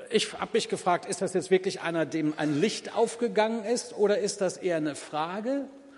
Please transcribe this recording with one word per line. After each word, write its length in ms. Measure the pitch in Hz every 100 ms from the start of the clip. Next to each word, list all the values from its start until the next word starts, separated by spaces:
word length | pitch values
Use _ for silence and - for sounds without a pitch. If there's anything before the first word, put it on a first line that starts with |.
| -
ich 240 | 220 -
hab 200 | - 190
mich 160 | 233 -
gefragt, 360 | 190 185 175 -
ist 160 | 180
das 120 | 185
jetzt 180 | 185 -
wirklich 300 | 185 190 190
einer, 240 | 165 170 147
dem 280 | 160 151 151
ein 220 | 151 143
Licht 360 | 208 - - -
aufgegangen 720 | 226 - 240 196 220 226 208
ist, 300 | 233 - -
oder 240 | 202 202
ist 200 | 196 -
das 180 | 185 -
eher 200 | 185 165
eine 180 | 151 139
Frage 720 | - 151 165 196 226 277 262 - -